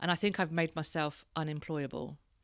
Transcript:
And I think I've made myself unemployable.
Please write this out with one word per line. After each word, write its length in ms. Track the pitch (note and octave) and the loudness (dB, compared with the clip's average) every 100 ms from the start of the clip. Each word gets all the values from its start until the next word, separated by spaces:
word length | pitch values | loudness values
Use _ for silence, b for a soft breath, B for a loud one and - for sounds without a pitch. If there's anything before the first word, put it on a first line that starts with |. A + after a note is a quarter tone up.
And 100 | E3+ | 0
I 40 | |
think 240 | F3 G3+ F#3+ | 2 2 2
I've 120 | E3+ | 2
made 240 | E3 E3 | 2 2
myself 500 | D#3+ - E3 D3+ - - | 0 0 2 0 -2 -8
unemployable. 840 | E3 D#3 D3+ - D3+ C#3 C#3+ D3 D3 _ _ | -4 -2 -2 -2 -2 -2 -4 -6 -10 _ _